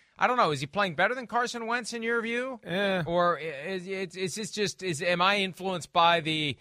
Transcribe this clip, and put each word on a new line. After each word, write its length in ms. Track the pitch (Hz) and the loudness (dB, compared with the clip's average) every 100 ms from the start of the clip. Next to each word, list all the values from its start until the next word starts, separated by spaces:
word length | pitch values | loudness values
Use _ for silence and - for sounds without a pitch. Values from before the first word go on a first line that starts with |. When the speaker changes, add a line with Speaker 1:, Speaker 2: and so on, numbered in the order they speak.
| _ - | _ -2
Speaker 1:
I 80 | 214 | 0
don't 120 | 247 | 4
know, 120 | 180 | 2
is 100 | 143 | 2
he 60 | 143 | -4
playing 300 | 202 196 151 | -2 -2 2
better 180 | 196 | 0
than 140 | 254 233 | 0 -4
Carson 380 | 233 240 240 226 | -2 -2 -4 -4
Wentz 260 | 240 220 | -4 -4
in 100 | 233 | -6
your 180 | 226 233 | -2 -2
view? 380 | 226 233 262 240 | -2 -4 -4 -8
Speaker 2:
Eh. 400 | - 185 202 190 156 | -4 0 0 0 0
Speaker 1:
Or 320 | 175 175 151 | 2 4 2
is, 480 | 160 135 160 190 180 | -2 -8 -6 -6 -4
is, 300 | 190 190 175 | -6 -6 -4
is 180 | 185 | -4
this 160 | 208 208 | -4 -6
just, 320 | 208 196 - | -2 -2 -2
is, 200 | 185 143 | -4 -2
am 180 | 170 175 | 0 2
I 160 | 185 202 | 4 2
influenced 560 | 190 - 190 180 - | 0 -4 -4 -4 0
by 280 | 175 170 170 | 4 6 6
the 360 | 156 156 151 120 | 2 0 -2 -4